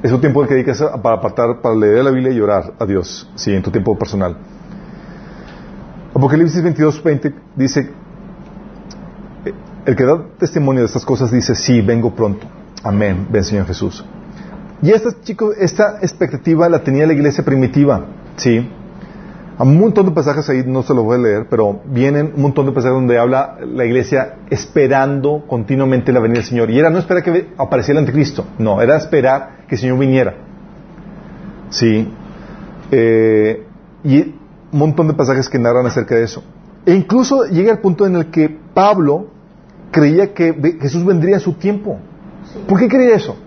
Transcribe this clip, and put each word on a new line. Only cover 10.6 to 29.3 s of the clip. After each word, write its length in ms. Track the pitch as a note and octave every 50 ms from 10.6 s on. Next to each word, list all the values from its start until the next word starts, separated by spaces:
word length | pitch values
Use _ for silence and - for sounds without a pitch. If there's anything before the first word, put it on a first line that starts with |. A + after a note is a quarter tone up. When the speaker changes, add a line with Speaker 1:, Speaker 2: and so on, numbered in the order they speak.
| D3 C3+ C3+ B2+
Speaker 1:
de 60 | A#2+ G#2+
estas 180 | - C3 -
cosas 240 | - C3+ A#2+ C3 A#2
dice, 240 | A2+ B2 - - A#2+
sí, 280 | - - - B2+ A#2+
vengo 340 | G#2+ G2 A#2 A2+ A2+ A#2+ G#2
pronto. 320 | - A2+ G#2 G2+ G2+ - - - - - - - - -
Amén, 440 | A2+ G2+ G2+ G#2 G2+ F#2+ F2+ G2 F#2+
ven 140 | A2+ G#2+ F#2
Señor 240 | - G#2+ G2+ F#2 E2
Jesús". 360 | F#2 - G2 F2+ - - - - - - - - - - - - - - - - - -
Y 80 | - D3+
esta, 320 | G#3+ A3 G#3+ A#3 - -
chicos, 340 | - - A3 G3+ A3+ G#3+ G#3 -
esta 400 | G3 E3+ - - G#3+ G#3 G#3 G#3
expectativa 680 | G3 F3+ - - F#3 D#3+ - C3 - - E3 D#3 E3+ E3+
la 120 | E3+ D3+
tenía 260 | - - C3+ C3+ D3+
la 80 | D#3+ D#3+
iglesia 320 | C#3+ C#3+ D3 C#3+ - C3+
primitiva, 580 | - C#3 C3+ C3 B2 C3 C#3+ C#3+ C#3 C3 G2 - - - - - - - -
¿sí? 300 | - C3 A#2 A2+ B2 C3 - - - - - - - - - - - - - - - - - -
Hay 80 | B2+ C3
un 120 | C#3+ D#3+
montón 280 | G3+ A3+ - G#3 G3 F#3
de 40 |
pasajes 380 | D#3+ D#3 D3 C#3+ C#3+ C#3+ D3 -
ahí, 140 | C#3 B2+ B2+
no 160 | B2 C3 C3
se 140 | B2 - C#3+
los 80 | B2 A2+
voy 140 | G#2+ A#2+ B2
a 40 |
leer, 240 | B2 A2+ G#2 G#2 A2+ -
pero 340 | - A2+ A2 G#2 G2+ G2+ -
vienen 460 | C#3+ C#3 A#2+ B2+ C#3 C#3+ D3 D3 D#3 D3+
un 60 | D3
montón 240 | C#3 C#3+ C3+ - C#3
de 60 | C3+
pasajes 240 | B2+ B2+ A#2+ B2+ B2+
donde 240 | C3 C3 B2 A#2+ A#2+
habla 380 | A#2 B2 B2+ C3 C#3 - - -
la 240 | B2 B2 B2 B2+ B2
iglesia 520 | A#2+ A#2+ B2+ B2 - C#3+ C3+ B2+ - - - - -
esperando 960 | - - - - - D#3+ D3 B2+ C#3 C3+ C3+ C#3 C#3+ C#3 C3+ D3 D3 D3+ D3
continuamente 680 | - - A#2+ A2 G#2 C#3 C3+ C3+ C3 C3 B2+ B2 -
la 80 | B2+ B2+
venida 200 | A2+ A2+ A#2 A#2+
del 80 | A2 -
Señor. 240 | B2+ A#2+ A#2 A2
Y 80 | A2+ C3
era 100 | D3+ E3
no 80 | D#3+ F#3
esperar 240 | E3+ - F#3 F3+
que 80 | E3 F3+
ve-, 200 | E3+ F3+ - - - -
apareciera 400 | C#3 - - C3 - - C#3 D3+
el 80 | D3+ B2
anticristo, 400 | A#2+ D3 D3 - - - A2 - - -
no, 240 | A2+ A2 G2+ F#2+
era 160 | A2+ A#2 C#3+ D#3
esperar 640 | D3+ - - D3+ B2 C3